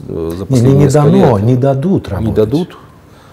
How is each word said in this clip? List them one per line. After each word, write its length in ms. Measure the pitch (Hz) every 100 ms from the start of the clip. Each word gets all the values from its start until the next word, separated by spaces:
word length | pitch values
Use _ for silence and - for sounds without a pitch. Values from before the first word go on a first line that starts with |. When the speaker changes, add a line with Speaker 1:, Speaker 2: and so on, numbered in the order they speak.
| -
Speaker 1:
э, 240 | 82 82 87
за 0 |
Speaker 2:
Не, 40 |
не, 60 | 98
Speaker 1:
последние 280 | 131 123
Speaker 2:
не 80 | 139
Speaker 1:
несколько 180 | 143 147
Speaker 2:
дано, 340 | 147 190 160 104
Speaker 1:
лет. 80 | 110
Speaker 2:
не 100 | 127
дадут 500 | 139 135 170 165 -
Speaker 1:
Не 40 |
Speaker 2:
работать. 220 | 92 110
Speaker 1:
дадут. 440 | 107 107 147 180 - - - - - -